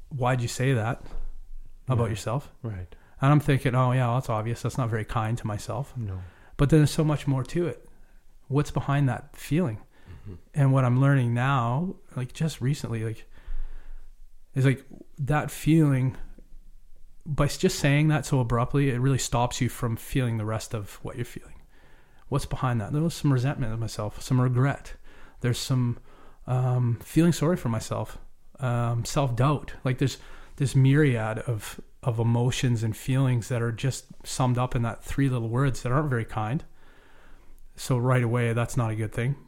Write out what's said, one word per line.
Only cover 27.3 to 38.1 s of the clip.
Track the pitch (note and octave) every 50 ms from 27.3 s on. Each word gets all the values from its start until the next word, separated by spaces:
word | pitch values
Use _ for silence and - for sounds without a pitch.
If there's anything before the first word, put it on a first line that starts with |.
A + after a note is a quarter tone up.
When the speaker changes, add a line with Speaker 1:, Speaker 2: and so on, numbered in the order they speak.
Speaker 1:
sorry | E3 - D3 D#3 F3+
for | F3+ - A#2+
myself, | A2+ A2 - - A#2 G#2+ G#2+ - - - - - - - - - - -
um, | C3+ B2 A#2+ A#2+ A#2+ A#2 A#2 A#2 A2
self-doubt. | - - D3+ C#3 C3 A#2+ A2+ B2 D3 D3 A#2+ - - - - -
Like, | C3 C3 -
there's | C#3+ B2+ - - - - - - - - -
this | - C#3+ B2 -
myriad | C#3 C3 C3+ C3+ D3 D#3 C#3+ B2 A2+ A2 A2 A2 A#2
of, | - - A#2 G#2 - - - - - - - -
of | - B2+ A2+ A2+
emotions | A#2 A#2 A#2 A#2+ A#2+ B2 - - - B2+ A#2+ A2
and | A#2 A2+ G#2+
feelings | - - - C3 C3 C3+ B2+ B2+ A#2+ G2+ -
that | B2+ A#2
are | A#2 A#2+
just | A#2 A2 - C3+ A#2+ - - - - - -
summed | - - - C3 B2 B2 A#2+
up | B2 B2 -
in | B2
that | A#2 A#2 G2+ - -
three | - - - C#3 C#3
little | B2+ B2 A#2 A2+
words | A#2 B2 C#3 C3+ - -
that | - B2
aren't | B2 C#3+ D#3 D3+
very | B2+ A#2 A2
kind. | - - A#2 G#2+ G#2+ B2 E3 - - - - - - - - - - - - - - - - - - - - - - -
So | - - - C3+ A#2+
right | A#2+ B2+